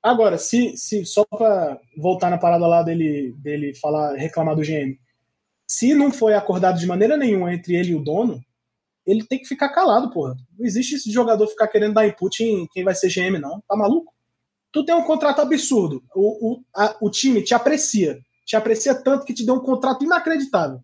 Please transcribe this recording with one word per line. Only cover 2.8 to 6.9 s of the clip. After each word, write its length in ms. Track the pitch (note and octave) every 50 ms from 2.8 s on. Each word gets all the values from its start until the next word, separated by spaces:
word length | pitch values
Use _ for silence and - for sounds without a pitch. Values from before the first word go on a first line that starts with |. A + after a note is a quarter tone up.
dele, 520 | E3 D#3+ E3 E3+ D#3+ D#3 D3 C#3+ C#3 B2+ A#2+ -
dele 360 | - D3 D3 D3 D3 C#3+ C3+
falar, 380 | - - D3+ D3+ D3+ D3+ D3 C#3
reclamar 420 | C3 C#3+ D#3+ - E3 D#3+ D#3+ D#3
do 80 | D#3+ D3+
G 100 | D3+ D#3+
M, 240 | D3+ C#3 C3+ C3+ _ _ _ _ _ _ _ _ _ _ _ _ _ _
se 280 | - - - A3+ B3 D4+
não 160 | D4 C#4+ C#4+
foi 240 | - - A3+ A3 G#3
acordado 440 | G3+ G3+ - F#3 F#3 F#3 F#3 F3+ E3+
de 80 | E3+
maneira 300 | F3+